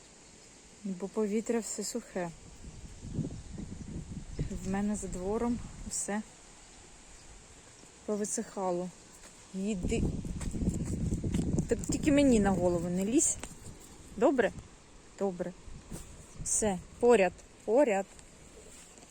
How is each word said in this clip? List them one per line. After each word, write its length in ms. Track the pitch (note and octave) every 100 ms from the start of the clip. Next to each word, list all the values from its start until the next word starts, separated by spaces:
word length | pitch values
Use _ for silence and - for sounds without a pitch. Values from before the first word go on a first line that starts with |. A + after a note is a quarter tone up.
| - - - - - - - -
Бо 240 | G3+ F3+ G3
повітря 520 | A3 G#3+ A3 G#3+ A#3
все 240 | - -
сухе. 480 | G3 A#3 - F#3+ E3+ D#3+ - - - - - - - - - - - - - - - - - - - - - F#3
В 60 | F#3+
мене 260 | G3 G#3 G#3
за 120 | F#3+
двором 520 | F3+ F#3 A3+ A#3+ A#3+ - - -
все 320 | - - G#3 - - - - - - - - - - - - - - - - - - -
повисихало. 840 | G#3 G#3 - G#3+ G#3 F#3 F3 F3+ - - - - - -
Їди! 500 | F#3+ G3 F#3+ - A#3 - - - - - - - - - - - - - - - - -
Так 120 | A#3 -
тільки 200 | C#4+ D4+
мені 280 | C#4+ C#4 A3
на 120 | G3
голову 380 | F3+ F3+ F3 F3
не 160 | F3+ G3
лізь. 320 | C#4+ - - - - - - - - - -
Добре? 340 | C4+ C4 G3 - - - - - - -
Добре. 340 | G3 F3+ F3+ - - - - - - - - -
Все, 360 | - - G#3+ F3+ - -
поряд, 340 | A#3+ A3+ F#3 - - - -
поряд. 400 | A#3+ C4+ G3 G3 - - - - - - - - - -